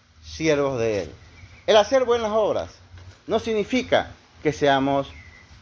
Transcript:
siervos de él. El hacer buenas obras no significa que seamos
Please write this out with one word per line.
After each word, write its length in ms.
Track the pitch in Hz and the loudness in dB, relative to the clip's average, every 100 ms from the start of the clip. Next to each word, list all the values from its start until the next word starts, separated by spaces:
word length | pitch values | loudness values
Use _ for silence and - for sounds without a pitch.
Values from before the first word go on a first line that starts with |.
| _ _ | _ _
siervos 560 | - - 160 143 143 131 | -18 -4 0 2 0 0
de 260 | 113 104 | -2 -2
él. 80 | 80 - - - - - - | -4 -12 -20 -20 -20 -8 2
El 100 | 208 | 4
hacer 280 | 208 269 | 4 2
buenas 260 | 240 240 220 | 2 0 0
obras 400 | 220 196 113 85 - - - - - - | 0 0 -2 -4 -12 -20 -20 -20 -20 -4
no 120 | 214 | -4
significa 720 | 226 220 202 254 254 120 - - _ - | -2 -2 0 -2 2 0 0 -10 _ -6
que 100 | 156 | -4
seamos 560 | 143 143 139 135 139 139 - - - - - | 0 2 2 2 0 -4 -12 -20 -20 -20 -20